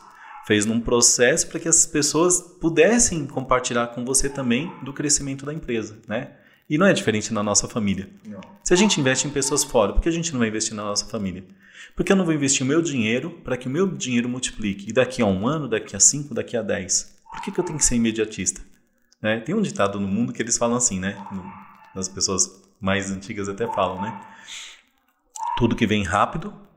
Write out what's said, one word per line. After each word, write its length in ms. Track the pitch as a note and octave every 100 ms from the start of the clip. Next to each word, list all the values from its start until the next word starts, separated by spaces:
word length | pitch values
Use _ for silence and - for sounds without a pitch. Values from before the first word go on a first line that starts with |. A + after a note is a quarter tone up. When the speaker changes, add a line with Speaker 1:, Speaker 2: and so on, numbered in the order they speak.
| - - - - -
Speaker 1:
fez 180 | G#2+
num 160 | G#2 A2+
processo 680 | A#2 A#2+ A#2+ - B2 E3 -
pra 120 | -
que 80 | E3
essas 160 | D#3
pessoas 560 | - D3+ C#3+ D3+ F3+ F3+
pudessem 840 | - - E3 D3 F3 A#3+ - E3 C3
compartilhar 600 | - C3 B2+ B2 A#2+ A#2+
com 180 | - B2
você 240 | C3 C#3
também 420 | C#3+ B2+ A#2+ F3 -
do 100 | C3+
crescimento 500 | C#3 D3 - C#3 C3+
da 80 | C#3
empresa, 460 | D#3+ - A2+ G#2 - -
né? 280 | A2 C#3 - _ _ -
E 80 | D3+
não 80 | G3
é 60 |
diferente 420 | F#3+ - G#2+ -
na 80 | G#2+
nossa 260 | G#2 G2+ A#2+
família. 400 | B2 G#2 F2+ - - -
Speaker 2:
Não. 140 | G2+ - -
Speaker 1:
Se 80 | -
a 40 | F3+
gente 220 | G#3 F3
investe 280 | C3 C3 D3
em 40 |
pessoas 320 | C#3 C3 D3
fora, 300 | - A#2+ G2+
por 80 | -
que 80 | E3
a 40 |
gente 200 | E3+ E3
não 60 | B2+
vai 100 | A2+
investir 260 | G#2+ -
na 80 | G#2+
nossa 220 | G#2 G#2
família? 400 | - A2+ G2 F#2 - - - - -
Porque 160 | - F3
eu 60 | F#3+
não 80 |
vou 80 | E3+
investir 300 | D#3 C3+ -
o 40 | C3
meu 140 | D#3+
dinheiro 500 | D#3+ C3+ A2 A#2+ D#3+ -
pra 140 | - B2+
que 80 | B2+
o 40 |
meu 160 | C#3+ G3
dinheiro 400 | D3 B2+ A#2+ B2
multiplique. 600 | B2 - - G#2+ F#2+ -
E 40 |
daqui 280 | A2 B2 -
a 60 | G#2+
um 200 | F#2+ A2+
ano, 220 | D#3 C3
daqui 260 | A2 -
a 60 | G2+
cinco, 320 | - C#3+ C#3+
daqui 240 | A2+ G#2+ A#2+
a 60 |
dez. 560 | G#2 F#2 F#2 - - - -
Por 120 | -
que 80 | -
que 100 | F#3+
eu 40 |
tenho 140 | F3+ D3+
que 60 |
ser 120 | - A#2+
imediatista? 640 | A2+ A2 G#2+ - F#2 - - - _ _ _ _
Né? 200 | A2 A2+
Tem 140 | B2
um 60 | G#3+
ditado 400 | E3+ - G2+ G2+
no 80 | G2+
mundo 240 | G2+ B2+
que 80 | B2
eles 160 | A#2 -
falam 200 | A#2+ A#2+
assim, 220 | - F#2
né? 240 | F#2+ G2+ -
No, 140 | G2 - - - - - -
as 80 | F#2
pessoas 540 | - - F#2 - - _ _
mais 300 | F#2+ G2 G2
antigas 400 | F#2+ - G2+ G2
até 160 | F#2+ A#2
falam, 340 | - F#2 F#2
né? 180 | G#2 - - - - - - - _ _ _ _ _ - - -
"Tudo 180 | A#2 -
que 100 | G#2+
vem 180 | G#2
rápido, 500 | F2+ G#2 A#2 D#3+ G#3 - -